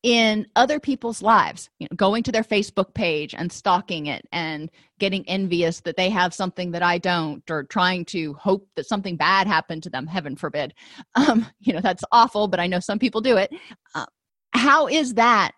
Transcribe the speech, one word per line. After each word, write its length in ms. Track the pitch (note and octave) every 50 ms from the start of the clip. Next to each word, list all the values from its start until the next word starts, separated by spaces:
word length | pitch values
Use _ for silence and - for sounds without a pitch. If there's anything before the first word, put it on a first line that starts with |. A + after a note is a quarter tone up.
in 440 | - A#3+ A#3+ A#3 A3+ A3 G#3+ G#3+ G#3 - _
other 240 | - B3 A#3+ D4+ D4+
people's 420 | - - C4 - - A#3 A3 -
lives? 480 | F#3 G#3+ A3+ G3+ B2 D#2 - - - - _ _
You 80 | - D3
know, 60 | E3+
going 260 | - G#3 F#3+ G#3 A#3 A#3
to 80 | -
their 100 | A3 A3
Facebook 520 | A3 _ A3 G3+ G#3 - - - F#3+ - _
page 400 | - A3 E3+ D#3 D3+ D3+ - -
and 180 | - E3+ F3
stalking 540 | - - - G3+ F3 F#3 G3+ - F3+ D#3+ D3+
it 200 | D3 C3 - - _
and 380 | - E3+ E3 D#3+ D#3 D3+ D3+ E3 _ _ _ _ _ _
getting 300 | G3+ G3 F#3 G3 - -
envious 520 | F3+ G3 G3 F3+ F3 E3+ E3+ E3 E3+ -
that 160 | _ F3 E3
they 140 | - F#3 F#3
have 240 | G#3+ F#3 F3+ F3+ -
something 380 | - G3 F#3 - - F3+ F3+
that 100 | E3+ E3+
I 160 | F3 F3 F3 F3
don't, 440 | - F#3 F3+ E3+ D#3+ D#3 D3 - _ -
or 140 | D#3+ D3+ C#3
trying 400 | - - G#3 F3+ F3+ F#3 F3+ F3
to 280 | - - F3+ D#3+ D3+ C#3+
hope 340 | - - G3 G3 G3 G3 _ _
that 100 | - C#3+
something 300 | - A3+ G3+ G3 G3 F3
bad 300 | D#3 D3+ E3 F#3+ G3 F#3+
happened 360 | G#3 G3 D#3+ D#3+ _ E3 D#3+ D#3
to 60 | F3
them, 160 | - C3 C3+
heaven 300 | D#3 E3+ F#3+ D3 D3 C3
forbid. 380 | - - D3+ - D3 C#3+ - - _ - - - - B3+ _ _
Um, 320 | A#3+ C#4 D4 A#3+ A3 A3+ - _ _
you 120 | - -
know, 80 | F#3+ D#3+
that's 240 | F#3+ G3 F3+ - - -
awful, 360 | - A#3 A3+ A3+ - G#3 G#3 G3+
but 120 | F3+ F3
I 60 | F3
know 140 | F3+ F#3 F3+
some 180 | - - G3+ G#3+
people 220 | D#3+ - - A3
do 160 | A3 C4 A#3+
it. 160 | F#3+ G3 - D4 F#4 - - A3+ _ _ _ _
Uh, 120 | D#3 - - _ _ _ _ _ _ _ _
how 340 | - - A#3 C#4+ C#4 D#4+ D4+
is 280 | - C#4+ D#4+ D4+ B3+ A3+
that 380 | G#3 A3+ A#3+ A#3 G#3 F#3 - -